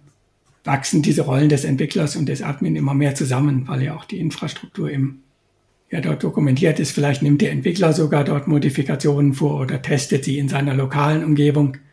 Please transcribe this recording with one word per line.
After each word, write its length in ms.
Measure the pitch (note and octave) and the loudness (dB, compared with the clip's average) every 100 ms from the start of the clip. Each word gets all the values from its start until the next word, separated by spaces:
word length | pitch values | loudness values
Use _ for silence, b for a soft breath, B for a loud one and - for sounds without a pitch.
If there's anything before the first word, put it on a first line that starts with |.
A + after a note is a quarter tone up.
| _ _ _ _ _ _ | _ _ _ _ _ _
wachsen 400 | - C3+ - D#3+ | -4 -4 0 0
diese 200 | D3 - | 2 0
Rollen 260 | C#3+ C3+ D3+ | 2 2 4
des 160 | C#3+ | 4
Entwicklers 520 | C#3+ C3+ D3+ F#3 D3 E3+ | 0 -2 -2 0 -2 -2
und 100 | C3 | -4
des 160 | C3 | -4
Admin 340 | - C#3 D#3+ D#3 | -6 -4 -2 0
immer 180 | C#3 | 0
mehr 200 | C#3 C#3+ | 2 0
zusammen, 520 | C3 C3+ B2+ D3 C3 C3 | 0 -2 0 2 0 -2
weil 160 | C3 | -4
ja 140 | C#3 D#3+ | -4 -6
auch 80 | |
die 140 | - F#3 | -10 -6
Infrastruktur 720 | D#3+ - D#3+ - - - D3+ | -4 -4 -10 -10 -14 -8 -4
im, 300 | C#3+ C3+ - _ _ _ _ _ _ - | -2 -2 -4 _ _ _ _ _ _ -8
ja, 100 | E3 | -6
dort 240 | D3 D3 | -4 -2
dokumentiert 560 | D#3 - C#3+ C3 E3+ D3 | -2 0 2 4 2 2
ist. 100 | D3 | -2
Vielleicht 320 | - C#3+ C3 | 0 0 2
nimmt 180 | C#3+ D3 | 2 4
der 120 | A3 | 2
Entwickler 400 | D3 F3 F3+ E3 | 0 -2 2 2
sogar 320 | D#3+ D3+ D3 | 2 2 2
dort 240 | C#3+ D3 C3+ | 2 0 0
Modifikationen 840 | D3 C#3+ C3+ C3+ C#3 D3+ C#3+ C#3+ | 2 2 0 -2 0 0 2 2
vor 280 | C3+ D3 D3 | 2 -2 -2
oder 200 | C3 C3+ | -4 -4
testet 440 | - C#3 - C#3 | -2 -2 0 -2
sie 140 | - C#3+ | -2 -2
in 100 | C#3 | -2
seiner 260 | C#3 C#3+ | -2 0
lokalen 480 | C3 C3+ D#3 D3 D#3 | 0 0 0 2 0
Umgebung 540 | D#3+ D3 D3 C#3+ C#3+ - B | 2 2 4 4 0 -2 B